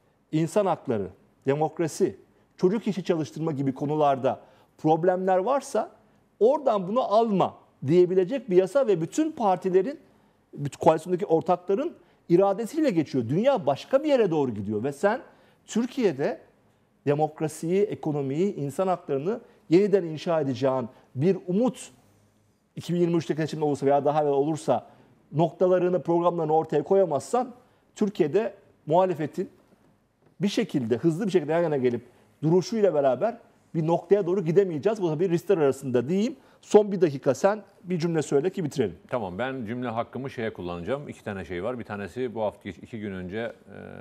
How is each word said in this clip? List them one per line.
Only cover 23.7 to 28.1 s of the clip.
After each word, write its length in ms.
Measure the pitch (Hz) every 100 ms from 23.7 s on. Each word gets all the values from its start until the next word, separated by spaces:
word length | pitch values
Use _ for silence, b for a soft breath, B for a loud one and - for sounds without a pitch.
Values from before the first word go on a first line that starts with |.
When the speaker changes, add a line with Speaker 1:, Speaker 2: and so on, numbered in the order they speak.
| 135 139
Speaker 1:
veya 180 | 143
daha 180 | 139 151
evvel 100 | 147
olursa 540 | 139 143 151 - 131 - b b b _
noktalarını, 720 | 143 165 - 185 180 180 180
programlarını 520 | - 170 175 170 156
ortaya 300 | 160 160 -
koyamazsan 680 | - 196 185 139 - 240 247 - b b b
Türkiye'de 600 | - 202